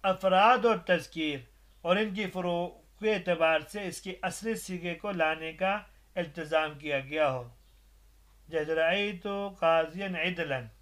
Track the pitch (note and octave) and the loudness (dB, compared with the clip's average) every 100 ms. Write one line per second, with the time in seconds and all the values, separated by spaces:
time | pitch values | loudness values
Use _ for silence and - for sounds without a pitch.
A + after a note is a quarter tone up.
0 | G3 F#3 F#3+ F#3 G#3+ B3 A3+ G3 E3+ F3 | 0 0 4 6 6 6 4 2 2 0
1 | C#3 E3 D#3 C#3+ A#2+ _ _ _ E3+ F#3+ | 0 -4 -4 -4 -10 _ _ _ 0 2
2 | G#3+ F#3+ F#3+ F3 F3 F3 F3+ - _ _ | 0 -4 -6 -4 -2 -2 -4 -8 _ _
3 | G#3+ G#3 F3 E3+ D#3+ D#3+ - G#3 F#3+ - | -2 0 -2 2 4 2 -2 -8 -8 -8
4 | F#3+ - F#3 - A3 A3 - F3+ F3 E3 | -12 -6 -6 -6 -6 -6 -6 -8 -6 -6
5 | G#3 F#3 D#3 D#3+ D#3+ E3 F#3+ G#3 - - | -6 2 2 2 -6 -2 0 0 -6 -20
6 | _ F#3 E3 E3+ D#3 D#3 D#3 D3 D3+ C#3 | _ -6 -6 -8 0 0 0 -6 -4 -4
7 | C3+ D3+ D3 B2+ A#2+ - _ _ _ _ | -2 0 2 0 -8 -18 _ _ _ _
8 | _ _ _ _ - D#3+ D3+ D#3+ E3 G3 | _ _ _ _ -4 -4 0 2 2 2
9 | G3+ F#3 G3+ G3+ G3+ F#3 E3 E3 D#3+ F3 | -2 -4 -6 -4 -6 0 4 4 2 -4
10 | G3 F3 E3+ F3+ D#3 C3 A#2 - | -6 -2 -2 -2 -4 -4 -6 -18